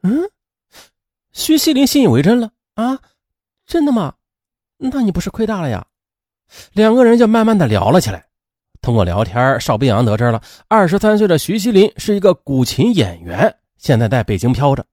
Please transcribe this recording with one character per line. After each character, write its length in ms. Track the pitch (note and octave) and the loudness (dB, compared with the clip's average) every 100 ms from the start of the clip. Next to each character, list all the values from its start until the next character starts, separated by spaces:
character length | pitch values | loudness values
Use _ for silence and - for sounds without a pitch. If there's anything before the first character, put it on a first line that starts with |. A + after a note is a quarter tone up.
嗯？ 260 | F3+ C4 F#4+ _ _ _ _ - - _ _ _ _ | -2 -2 -4 _ _ _ _ -20 -20 _ _ _ _
徐 240 | - - D#4 | -14 -2 0
锡 160 | - | 2
麟 140 | C4+ C#4 | 0 2
信 160 | D4 | 2
以 60 | A#3 | 2
为 120 | A#2 | 2
真 200 | D3+ A#3+ | 2 0
了 100 | A3+ _ _ | -2 _ _
：“啊， 240 | - A#3 C4+ _ _ _ _ _ _ | -8 -6 -6 _ _ _ _ _ _
真 200 | _ E4+ | _ -2
的 80 | D4 | 0
吗？ 220 | A#3 D3+ - _ _ _ _ _ _ | 0 -2 -8 _ _ _ _ _ _
那 240 | C4 C4+ | -6 -2
你 100 | A3+ | -2
不 80 | F3 | -2
是 100 | F#3 | -6
亏 160 | - A3 | -6 -4
大 140 | G#3+ | -4
了 80 | D#3 | -4
呀？” 180 | G#2 - _ _ _ _ _ _ - - | -6 -8 _ _ _ _ _ _ -20 -10
两 200 | - A3 | 0 2
个 100 | A#3+ | 4
人 140 | A#3+ A#3+ | 4 4
就 80 | A#3 | 4
慢 180 | A3+ | 2
慢 140 | A3 A3 | 2 2
的 80 | C#3+ | 2
聊 240 | G#2 G2 | 0 2
了 100 | E3 | 2
起 80 | A2+ | 0
来。 160 | F2 _ _ _ _ _ _ | -8 _ _ _ _ _ _
通 140 | - | -4
过 80 | A#2 | 0
聊 220 | F2 F2 | 0 -2
天， 360 | A2 G#2+ C3 C3 | -4 -2 0 -2
邵 160 | - A2 | -2 -2
冰 120 | C3+ | 0
阳 160 | G#2 | 0
得 120 | A#2 G#2+ | 0 0
知 100 | A#2+ | -2
了 140 | A2+ - - _ | -2 -8 -20 _
二 180 | A3 F#3 | 0 2
十 100 | G3 | 0
三 220 | G#3+ G#3+ | 0 2
岁 80 | G#3 | 2
的 100 | D#3+ | 0
徐 220 | - G#3+ | -2 -4
锡 140 | G3+ | 0
麟 200 | G3+ G#3+ - | 4 2 0
是 180 | - | -4
一 60 | G3+ | 0
个 120 | F#3+ | 0
古 320 | F3+ - C3+ | 0 -2 -2
琴 300 | B2 - G#3 | -2 0 0
演 260 | G#3 G2+ E2+ | 2 -2 -4
员， 320 | E2+ F2+ G#3+ - _ _ | -12 -2 -2 -2 _ _
现 200 | - A#2+ | -2 0
在 80 | A2+ | 2
在 160 | B2 | -2
北 160 | G#2+ G2+ | -2 -2
京 140 | A#2+ | -2
飘 200 | A#2+ C#3+ | 0 0
着 140 | C3+ - | -2 -6